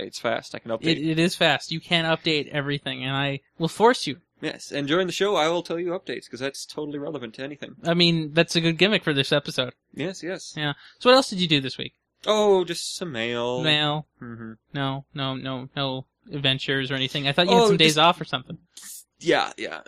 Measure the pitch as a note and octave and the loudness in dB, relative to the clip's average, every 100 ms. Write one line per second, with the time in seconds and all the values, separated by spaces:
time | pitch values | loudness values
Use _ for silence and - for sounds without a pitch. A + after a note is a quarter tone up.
0 | F#2+ - A#2 A2+ - - A#2 A2+ D#3+ D3+ | -8 -6 -4 -4 -6 -12 -8 -4 -2 -2
1 | D#3+ D#3+ E3+ - E3 C3+ - D#3+ - E3+ | 0 0 0 2 2 2 -2 -8 -2 0
2 | D#3+ D#3+ E3 D3+ - D3+ C#3 C#3+ C3+ C3 | 2 0 0 0 -2 -4 -2 -4 -6 -6
3 | C3 C3+ C#3 C#3 _ - E3 - A3+ B3 | -4 -2 -2 -4 _ -4 -4 4 4 4
4 | D#3 B2+ _ _ D3+ - - C#3+ C#3+ E3+ | -2 -10 _ _ -10 -10 -8 -4 0 0
5 | F#3 - G3+ F3+ D#3 E3+ E3+ E3+ F3 F#3 | 0 0 0 2 2 0 -4 -6 -4 -6
6 | - B2 - A#2 C3+ - - - D3 C#3+ | -8 -12 -12 -8 -8 -8 -12 -10 -8 -8
7 | D3 D3 A#2 A#2+ C#3 C#3+ - - E3 E3+ | -8 -8 -10 -10 -12 -12 -16 -6 0 4
8 | E3+ E3 D#3 D#3 E3+ E3+ E3 D#3+ F#3+ G3+ | 4 4 2 2 2 2 0 4 2 2
9 | - C#3 C3 D3 D#3 C#3+ B2 - _ - | 2 0 2 0 0 -4 -6 -8 _ -8
10 | E3 F3+ D#3+ F#3 - D#3 D3 C#3 - - | -6 -6 -8 -8 -10 -6 -4 -4 -12 0
11 | B3 B3+ - F#3+ F3 D3 C3 - - _ | 6 6 4 0 2 2 0 -6 -12 _
12 | _ _ - G#3+ G#3 F#3+ E3+ E3+ - - | _ _ 0 4 6 4 2 -6 -8 -8
13 | F3 A#2 A#2 A#2+ A#2+ B2+ D#3 D3+ D3 D3+ | -6 -4 -2 -2 -2 0 2 2 2 -2
14 | - - A#2+ A#2 A2+ A2 _ C#3+ C#3 C3+ | -6 -16 -16 -14 -14 -16 _ -6 -4 -6
15 | - C#3+ C3+ C3 C3+ C3 C3 C#3+ C3+ C3 | -10 -8 -6 -6 -8 -10 -8 -6 -4 -6
16 | - _ - D3 C#3 C3+ - C3+ B2+ C3+ | -10 _ -12 -2 0 0 0 0 0 -2
17 | C3 D3+ C#3 C#3+ F3+ A#3 A3 E3 D#3+ D3+ | -2 -2 0 2 6 6 6 6 6 6
18 | E3 F3+ E3 C3 - E3 _ - - - | 4 4 -2 -8 -8 -16 _ -20 -18 -20
19 | - _ E3 C#3+ - - G2+ D#2 | -20 _ 0 0 0 -6 -10 -10